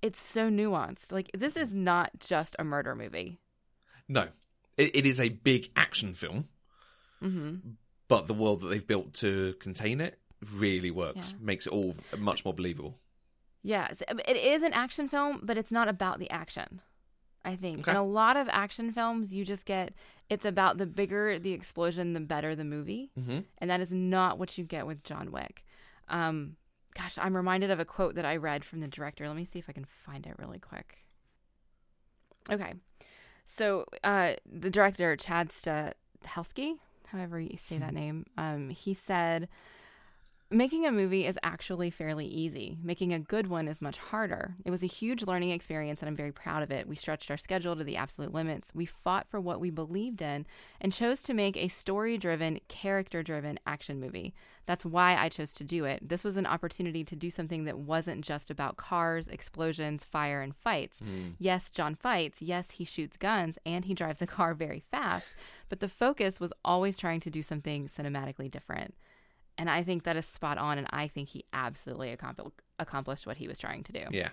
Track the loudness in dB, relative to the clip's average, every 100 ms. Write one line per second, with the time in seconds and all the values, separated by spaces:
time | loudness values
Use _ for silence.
0 | -2 -2 -2 2 4 4 4 2 0 -6
1 | -4 -4 -4 -2 0 0 -2 2 4 6
2 | 4 -2 0 2 2 -2 -2 0 -2 -4
3 | -6 -6 -8 -10 _ _ _ _ _ -20
4 | _ 0 0 -4 _ _ _ 6 6 8
5 | 6 6 4 4 6 6 6 8 8 6
6 | -4 -4 -4 -4 -6 _ _ _ -20 _
7 | _ _ -4 -2 -4 -6 -10 -16 _ _
8 | _ 4 4 2 4 4 2 -2 2 0
9 | 0 0 2 2 0 -2 -8 -4 -2 0
10 | -2 -6 _ -18 -12 2 4 4 0 -2
11 | -2 -4 -8 -6 -2 -2 0 0 0 -2
12 | -8 -2 0 0 -2 -2 -2 -2 -8 -12
13 | _ _ _ _ _ _ -2 0 0 -4
14 | -4 -4 2 6 6 6 6 2 0 -2
15 | 0 2 2 0 -2 -2 2 4 4 4
16 | 0 0 -4 -6 -6 -6 -8 -10 _ _
17 | _ _ _ _ -8 -4 -4 -2 2 4
18 | 4 6 8 8 4 2 0 -2 -4 0
19 | 0 0 -2 -4 -4 -4 -2 -2 -2 -6
20 | -20 -20 _ 0 2 6 6 6 0 0
21 | 0 2 2 2 0 -4 -6 0 0 2
22 | 0 -2 -2 -2 0 -2 -4 -4 -4 -6
23 | -6 -6 -2 -2 -4 -6 0 2 2 0
24 | 4 4 4 2 -4 -6 -6 -4 -6 -8
25 | -10 -10 -8 -8 -8 -12 -20 -20 -20 -20
26 | -6 -2 0 0 -4 -12 _ _ _ -10
27 | -8 -2 0 2 4 2 4 2 0 0
28 | 0 2 0 0 0 -2 -4 -8 -8 -6
29 | -10 -8 -8 -6 -6 -8 -10 -12 -12 -16
30 | -16 -12 -12 -12 -12 -12 -12 -14 -14 -18
31 | -20 _ _ _ _ _ _ _ _ _
32 | _ _ _ _ -4 -4 -4 -10 _ -20
33 | -20 -20 -20 -20 -8 0 2 2 0 -2
34 | 2 4 4 2 -6 -4 0 8 8 8
35 | 4 4 2 0 0 -2 0 0 -2 -6
36 | _ -20 -10 -8 -6 -4 -4 -4 _ _
37 | -10 -8 -4 -4 -6 -8 -8 -4 -4 -2
38 | -4 -6 -8 -6 -4 -2 -4 -6 -4 -4
39 | 0 2 4 2 -2 -12 -20 -20 -20 -20
40 | -20 -20 -20 _ _ 6 6 4 4 4
41 | 4 4 2 0 -2 -4 -6 -2 -2 -2
42 | -4 -4 -4 -2 -2 -4 -8 -6 -4 0
43 | 2 0 0 0 0 0 -2 -4 -6 -8
44 | -6 -2 -2 -2 -4 -6 -2 0 -2 -2
45 | -2 -2 0 2 2 0 -2 -4 -4 -4
46 | -4 -4 -6 -6 -4 -2 0 -2 -4 -8
47 | -4 -4 -4 -8 -2 -2 0 -2 -2 -4
48 | -4 -6 -6 -2 -2 -2 -6 -6 -6 -4
49 | 0 0 0 -4 -4 -2 -2 -4 -4 -2
50 | -4 -4 -4 -4 -6 -14 -20 -4 -2 2
51 | 2 2 0 2 2 2 -2 -2 -2 0
52 | 2 0 0 0 0 -2 _ -6 0 0
53 | 0 -4 -2 -4 -4 -4 -4 -6 -6 -6
54 | -6 -6 -8 -10 -20 -20 -4 -2 2 6
55 | 8 8 4 0 -6 -6 -4 -2 0 -2
56 | -2 -2 0 0 2 0 -2 -2 -2 -2
57 | -4 -6 -6 -4 -4 -2 -4 -4 0 0
58 | 0 -6 -4 -6 -6 -4 -4 -4 -2 2
59 | 2 2 -4 -10 -12 -2 -2 0 -2 -4
60 | -4 -2 0 -2 -4 -4 0 0 -2 -8
61 | -8 -6 -6 -2 2 2 0 -2 -2 0
62 | 0 2 0 -4 -2 -2 -2 -8 -8 -4
63 | -6 -4 0 2 0 -4 -4 -4 -2 -2
64 | -2 -2 -4 2 2 2 -4 -6 -4 -2
65 | 0 0 -2 -12 -18 -18 -10 -6 -4 2
66 | 2 4 2 2 -6 -4 2 4 4 0
67 | -2 -2 -2 -6 -4 -4 -2 -4 -4 -6
68 | -4 -4 -6 -8 -8 -10 -8 -6 -6 -12
69 | -20 -20 _ _ -18 -6 2 2 2 0
70 | 0 -2 -2 -4 -2 0 0 0 -2 -4
71 | -4 -6 -10 -10 -8 -4 -4 -4 -10 -6
72 | -6 -6 -8 -8 -12 -14 _ _ -6 -6
73 | -4 -6 -8 -8 -8 -8 -8 -8 -8 -10
74 | -4 -2 -2